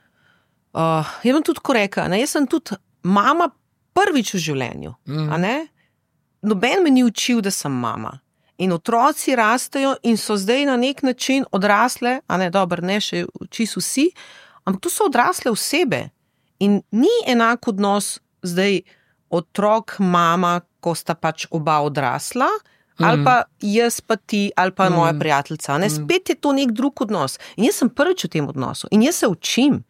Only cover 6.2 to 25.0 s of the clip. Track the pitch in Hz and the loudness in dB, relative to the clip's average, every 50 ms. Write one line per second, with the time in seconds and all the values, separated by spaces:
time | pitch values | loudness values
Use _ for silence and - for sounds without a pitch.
6.2 | _ _ _ _ - 214 214 185 196 254 339 392 359 302 262 254 247 233 - - | _ _ _ _ -2 -2 0 0 0 2 2 4 4 4 6 6 4 4 2 0
7.2 | - - 240 233 190 196 185 - - 143 135 123 120 113 113 113 110 - 131 135 | -2 0 0 0 0 -2 -4 -4 -4 -4 -4 -2 -4 -4 -4 -6 -8 -12 -12 -16
8.2 | _ _ _ _ _ _ _ - 180 190 175 165 - - 226 233 220 294 302 - | _ _ _ _ _ _ _ -4 -2 0 -2 -2 -2 0 2 2 2 2 0 0
9.2 | - 311 262 247 220 214 240 254 - - - 277 269 277 262 - - 233 226 202 | 0 0 2 2 4 2 2 0 -2 -4 -2 -2 0 0 -2 0 0 0 0 0
10.2 | - - 214 202 190 202 247 277 285 285 254 240 247 269 269 - - 262 247 - | -2 -2 -4 -2 0 0 0 2 2 0 0 0 0 -2 -2 -2 -2 -2 -2 -2
11.2 | - - 262 277 262 - - 190 190 208 202 208 233 254 - - 247 240 254 277 | -2 0 0 0 0 -2 -2 0 2 2 4 2 2 0 0 -2 -2 -2 -2 -4
12.2 | - - 175 185 185 175 175 196 190 175 180 170 170 180 202 214 - - - 175 | -4 -4 -2 -2 0 0 0 0 0 0 -2 -4 -2 -2 -2 -2 -4 -4 -4 -6
13.2 | 170 - - - - - - - 226 196 - 190 - - - 269 294 370 - - | -6 -6 -10 -14 -16 -10 -6 -4 -4 -4 -4 -6 -6 -4 0 0 0 0 0 -6
14.2 | - - - - - - _ _ _ 190 190 185 - 349 - - 427 339 247 233 | -14 -20 -20 -20 -20 -20 _ _ _ -4 -4 -4 -4 -4 -2 0 0 2 2 2
15.2 | 247 339 359 - - 262 214 - - - 277 311 359 247 151 123 - - - _ | 2 2 -2 -2 -2 -2 -2 -2 -2 -2 0 0 0 0 -2 -2 -4 -8 -14 _
16.2 | _ _ _ _ _ _ _ - 196 202 208 190 - _ 202 220 277 415 480 466 | _ _ _ _ _ _ _ -2 0 2 2 0 -2 _ 0 2 4 4 2 2
17.2 | - - 247 233 226 226 247 240 - 240 202 190 208 202 202 208 196 - - - | 0 0 2 2 2 2 0 -2 -4 -4 -2 0 0 0 0 0 -2 -4 -8 -12
18.2 | _ _ _ _ - 180 175 185 190 202 196 170 - _ _ _ _ _ _ _ | _ _ _ _ -8 -4 -2 0 2 2 0 -2 -4 _ _ _ _ _ _ _
19.2 | _ _ 160 175 165 - - - 202 208 220 220 214 - - - 196 180 175 175 | _ _ -4 -4 -4 -4 -4 0 2 2 2 2 0 -4 -4 -2 0 2 4 4
20.2 | 170 165 170 180 180 175 175 175 - _ _ _ - 175 165 - - - 165 - | 4 4 2 2 2 0 0 -2 -4 _ _ _ -6 -4 -4 -4 -4 -6 -4 -2
21.2 | - 160 156 - - - - 165 147 165 156 151 147 147 139 147 139 120 127 143 | -4 -4 -4 -6 -8 -6 -6 -2 0 0 2 2 0 0 0 -2 -2 -2 -2 -4
22.2 | - - - 247 269 339 427 415 - _ _ _ _ _ _ - - 214 - 147 | -6 -6 -2 0 0 0 0 -4 -6 _ _ _ _ _ _ 0 2 2 2 4
23.2 | 143 262 254 240 - - _ _ 196 208 202 226 233 240 - - - - 220 - | 4 4 4 2 0 -2 _ _ -4 0 2 2 2 2 0 -4 -4 -2 -4 -4
24.2 | - - 220 202 202 202 - - 185 190 185 - 190 185 180 170 | -2 -2 -2 0 0 0 0 0 0 0 2 2 2 2 4 4